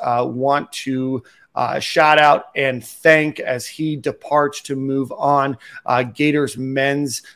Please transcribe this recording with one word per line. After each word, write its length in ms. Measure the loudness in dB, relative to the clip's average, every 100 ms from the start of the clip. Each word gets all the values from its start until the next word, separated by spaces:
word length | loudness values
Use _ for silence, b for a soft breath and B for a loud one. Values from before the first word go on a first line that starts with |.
uh, 240 | -2 0 -2
want 440 | -2 0 0 -2
to, 500 | -10 -6 -4 -2 -6 b b b -4
uh, 240 | -2 -4
shout 380 | -2 2 6 6
out 280 | 6 4 0
and 300 | -4 -2 -4
thank 560 | -10 0 4 4 4 -4
as 260 | -6 -6 -6
he 300 | -6 -6 -4
departs 640 | -6 -8 0 0 0 -4
to 140 | -8 -6
move 340 | -4 -4 -4
on, 480 | -2 0 2 0 -6 B B
uh, 200 | -2 -2
Gators 520 | -2 -2 0 0 -2 -6
men's, 680 | -6 -2 -2 -2 -4 -8 B